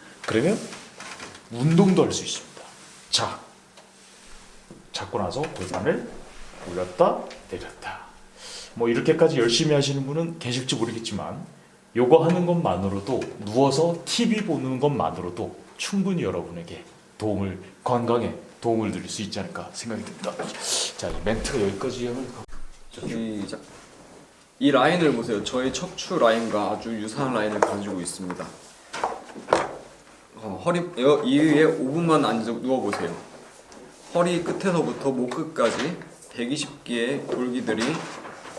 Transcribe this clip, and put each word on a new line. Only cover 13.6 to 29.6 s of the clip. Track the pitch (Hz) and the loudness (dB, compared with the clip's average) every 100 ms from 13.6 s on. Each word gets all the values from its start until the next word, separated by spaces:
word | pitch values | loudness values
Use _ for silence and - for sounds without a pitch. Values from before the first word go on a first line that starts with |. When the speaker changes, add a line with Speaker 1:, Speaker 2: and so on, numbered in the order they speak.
| 139 139 170 170 | 4 6 2 0
Speaker 1:
티비 | - - 226 214 | -2 2 4 2
보는 | 175 135 131 127 | 0 -2 -2 2
것만으로도 | 147 120 82 90 87 87 95 - - - | 2 2 0 -2 -6 -6 -6 -8 -18 -10
충분히 | - 202 190 170 | -2 0 2 0
여러분에게 | 101 87 82 87 85 82 - - - - | 0 -2 -6 -10 -12 -14 -16 -20 -20 -6
도움을, | 107 98 98 92 - - | -2 0 -2 -6 -12 -8
건강에 | - 123 117 120 101 - - - | 0 0 2 2 0 -6 -14 -4
도움을 | 120 113 101 | 0 2 0
드릴 | 90 80 | -4 -6
수 | - | -8
있지 | 98 101 | -6 -6
않을까 | 87 92 85 | -8 -8 -10
생각이 | - 117 104 | -10 -8 -8
듭니다. | 90 - 180 - - - - - - - | -10 -8 -8 -6 -8 -8 -4 -2 -2 -4
자, | 90 | -4
이 | 82 | -2
멘트가 | 104 117 - 127 | 0 0 -2 0
여기까지 | 98 95 131 117 120 | 0 0 -4 -4 -4
하면 | 123 120 110 - - - - - | -4 -8 -12 -10 -8 -8 -10 -18
Speaker 2:
시작. | - - 113 113 104 92 - - - - - - - - - - - | -10 -6 -6 -4 -6 -6 -10 -12 -20 -20 -20 -20 -20 -20 -20 -20 2
이 | 139 | 6
라인을 | 131 147 175 151 | 6 6 6 4
보세요. | 117 117 101 | 4 0 -2
저희 | - 127 131 | 0 -2 -2
척추 | - 175 - - - | -2 -6 -8 -4 4
라인과 | 117 113 113 104 98 | 4 4 2 0 -2
아주 | 104 117 | -4 -6
유사한 | 113 107 127 131 | -6 -6 -4 -2
라인을 | 113 107 104 | 0 0 2
가지고 | 95 98 101 90 | 0 0 -4 -4
있습니다. | 87 - 90 90 80 - - - - - - - - - - - | -6 -6 -8 -8 -10 -14 -20 -20 -12 -4 -4 -4 -12 -14 0 2